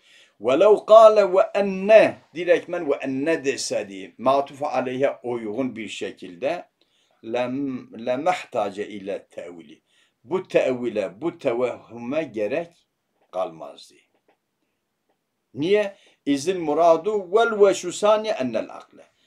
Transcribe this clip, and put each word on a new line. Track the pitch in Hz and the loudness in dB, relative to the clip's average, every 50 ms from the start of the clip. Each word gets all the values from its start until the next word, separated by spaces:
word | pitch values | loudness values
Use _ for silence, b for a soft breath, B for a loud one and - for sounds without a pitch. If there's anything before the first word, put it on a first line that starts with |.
| b b b b b b b b | b b b b b b b b
وَلَوْ | 101 117 131 156 196 214 214 - - | -2 0 2 4 6 6 6 4 6
قَالَ | - 214 226 226 220 214 214 202 190 180 | 8 10 10 10 10 8 6 2 2 4
وَاَنَّ, | 190 - - - 202 202 202 190 190 190 202 220 214 180 139 110 - _ _ - | 2 2 2 0 -2 -2 -2 -2 -2 2 6 6 8 8 6 2 -4 _ _ -12
direktmen | 151 180 170 175 156 - - 175 175 170 | -6 0 0 0 0 0 -4 -8 -6 -2
وَاَنَّ | 139 135 - - 135 135 135 139 160 165 160 135 | -2 -4 -4 -4 -6 -4 -4 -2 -2 -2 -2 -2
deseydi, | 139 123 107 - - 127 113 104 98 98 92 95 95 _ - | -4 -4 -4 -6 -6 -6 -6 -6 -8 -12 -14 -14 -16 _ -4
matuf | 113 131 139 143 139 - 151 127 143 | 0 0 2 2 0 -4 -6 -8 -8
aleyhe | 139 123 127 127 127 127 127 139 131 - - - | -4 -4 -4 -4 -4 -4 -2 -2 -2 -2 -4 -8
uygun | 120 123 120 113 107 104 120 135 127 107 | -8 -8 -6 -6 -8 -6 -4 -4 -6 -6
bir | 110 107 98 | -8 -12 -12
şekilde, | - - 110 98 92 - - 92 90 85 95 139 170 180 - _ _ _ _ _ _ _ _ _ _ _ - | -10 -10 -10 -10 -10 -12 -18 -18 -14 -8 -6 -6 -6 -6 -10 _ _ _ _ _ _ _ _ _ _ _ -14
lem-, | 113 113 120 123 123 127 135 143 139 131 120 - - | -8 -6 -4 -4 -4 -4 -6 -6 -6 -8 -10 -12 -16
لَمَحْتَاجَ | - 107 117 123 127 131 156 180 180 - - - - 120 104 104 95 101 | -16 -12 -6 -6 -4 -4 -2 -4 -4 -4 -6 -8 -4 -4 -4 -4 -4 -8
اِلَى | 101 85 104 104 95 98 95 85 - _ | -10 -10 -10 -14 -10 -8 -10 -10 -10 _
تَعْوِلِ. | - - 90 87 87 85 80 73 - _ _ _ _ _ _ _ _ _ _ | -18 -18 -16 -16 -16 -18 -20 -20 -20 _ _ _ _ _ _ _ _ _ _
Bu | 117 156 185 185 - | -6 -6 -6 -4 0
tevile, | - 165 - 131 127 123 123 120 104 104 98 92 87 101 | 0 0 2 2 -2 -2 -4 -6 -4 -4 -6 -6 -8 -8
bu | 143 175 165 - | -8 -8 -8 -6
tevehhüme | - 131 117 117 127 120 107 95 - - 110 120 120 120 139 156 165 | -4 -4 -2 -2 -2 -4 -4 -8 -14 -20 -18 -16 -12 -8 -6 -6 -6
gerek | 135 104 107 104 104 127 160 170 170 _ _ _ _ _ _ _ _ _ _ _ _ | -6 -6 -6 -6 -4 -4 -6 -8 -8 _ _ _ _ _ _ _ _ _ _ _ _
kalmazdı. | - 90 92 87 82 80 76 71 71 - - - _ _ _ _ _ _ _ _ _ _ _ _ _ _ _ _ _ _ _ _ _ _ _ _ _ _ _ _ _ _ _ _ - | -8 -6 -6 -6 -8 -14 -18 -18 -18 -20 -20 -20 _ _ _ _ _ _ _ _ _ _ _ _ _ _ _ _ _ _ _ _ _ _ _ _ _ _ _ _ _ _ _ _ -10
Niye? | 117 147 175 202 208 208 196 - b b b b b b | -6 -2 0 2 2 0 -2 -6 b b b b b b
İzil | 139 143 135 139 175 190 180 | -2 -2 -2 0 -2 -4 -4
muradu | 165 151 147 151 170 170 165 160 156 208 220 208 190 170 | -2 -2 0 4 6 4 4 4 2 -2 -4 -4 -4 0
vel | 180 220 233 226 220 202 202 | 2 2 2 2 4 4 4
veşu | 196 180 - - 180 | 4 4 2 -4 -8
sani | 165 - 208 208 214 214 214 220 | -8 0 2 2 2 2 2 -2
ennel | - - 131 123 113 107 - - - | -4 -4 -4 -4 -4 -4 -6 -6 -12
akle. | - - _ _ - - _ _ _ _ | -18 -20 _ _ -20 -20 _ _ _ _